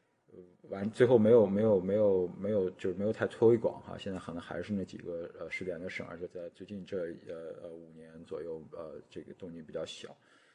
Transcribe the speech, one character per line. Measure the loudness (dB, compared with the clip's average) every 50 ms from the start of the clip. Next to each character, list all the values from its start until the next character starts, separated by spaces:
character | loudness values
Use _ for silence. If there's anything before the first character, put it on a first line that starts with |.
| _ _ _ _ _ _ -20
呃， | -20 -20 -20 -20 _ -12 -10
完， | -6 -4 -4 -4 2
最 | 4 6
后 | 8 8 8
没 | 8 8
有， | 10 8 8
没 | 6 4 4
有， | 4 4 4 4
没 | 4 2 2
有， | 4 4 4 4 4 2 0 -2 -4
没 | -4 -2
有， | 0 0 0 0
就 | -2 -4 -4 -4
是 | -2
没 | -2 -2
有 | -2 0
太 | 0 -2
推 | -2 2 6 6 8 8
广 | 6 4 0 -2 -4 -8
哈。 | -14 -14 -10
现 | -8 -8
在 | -8 -8
可 | -8 -8 -10
能 | -10
还 | -8 -8 -8 -8 -6
是 | -4 -4
那 | -4 -4
几 | -6 -8
个， | -10 -10 -8 -8 -6 -8 -10 -10 -12
呃， | -12 -10
试 | -10 -8 -6
点 | -6 -6 -6
的 | -6 -8
省， | -8 -8 -10 -10
而 | -10 -10
且 | -10 -10
在 | -8 -10 -12 -12 -12
最 | -14 -14
近 | -12 -10 -10 -8
这， | -6 -6 -4 -4 -6 -8 -10 -12 -12
呃， | -12 -12 -12 -12 -12 -12 -14
呃， | -14
五 | -14 -14 -16 -18 -20
年 | -20 -20 -18 -18 -18 -12
左 | -10 -8 -8 -6
右， | -6 -8 -10 -10 -12 -12
呃， | -12 -12 -12 -12 -14 -16 _
这 | -14 -14
个 | -14 -14 -14
动 | -14 -14 -14 -12
静 | -14 -14
比 | -10 -8
较 | -8 -8
小。 | -8 -10 -12 -16 -16 -18 -20 _ _ _ _ _ _ _